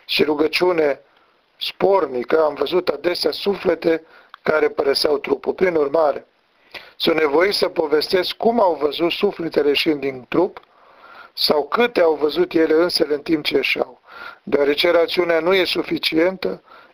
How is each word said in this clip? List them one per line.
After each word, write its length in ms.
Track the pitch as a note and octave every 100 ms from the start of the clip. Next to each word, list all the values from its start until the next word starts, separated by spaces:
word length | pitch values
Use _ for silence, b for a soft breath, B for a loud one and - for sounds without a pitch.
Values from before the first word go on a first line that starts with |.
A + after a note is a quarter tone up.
| -
și 180 | -
rugăciune 760 | D3+ D3 D#3 - F3+ E3+ D3+ C3+ b b b b b _
spornică, 840 | - - F#3 G3 D3 B2+ A#2+ D#3+
am 100 | D#3
văzut 340 | C#3+ C3+ F3 F3
adesea 440 | D3 F3 F3 D#3
suflete 720 | C#3+ - F#3+ F#3 D#3+ E3+ E3 B B B B
care 280 | - D#3 D3
părăseau 480 | D3 C#3+ C3+ - C#3+
trupul. 360 | - C#3 -
Prin 220 | B2 F#3 E3
urmare, 520 | C#3+ D#3 D3+ B2+ - _ _ B B B B B
sunt 180 | - D#3+
nevoit 380 | D#3 C#3+ F#3+
să 140 | G3 F3+
povestesc 680 | F3 D#3 D3+ - F#3+ F3 -
cum 260 | A3+ A#3
au 120 | G3
văzut 380 | D3+ D3 C#3 E3
sufletele 560 | D3+ G3+ - E3 D#3 D3
ieșind 320 | C#3 E3 D3
din 260 | C#3 C3 B2
trup 300 | - G3 - - B B B B B B
sau 340 | - - D#3 -
câte 340 | G#3 A#3+ G#3+
au 120 | E3+
văzut 380 | D3 D3 D3 F3
ele 220 | E3 D#3+
însele 400 | D#3 F3 - D#3
în 80 | C#3+
timp 220 | C#3+ D#3
ce 120 | C#3+ C#3+
ieșeau. 460 | B2+ D3 - B2 B B B B
Deoarece 480 | - C#3+ C#3+ D3 F3
rațiunea 480 | E3+ E3 - F3 E3
nu 140 | E3
e 100 | G3
suficientă, 1000 | E3+ F3 D#3 D#3+ - D#3+ F3 F#3+ F#3 - B B B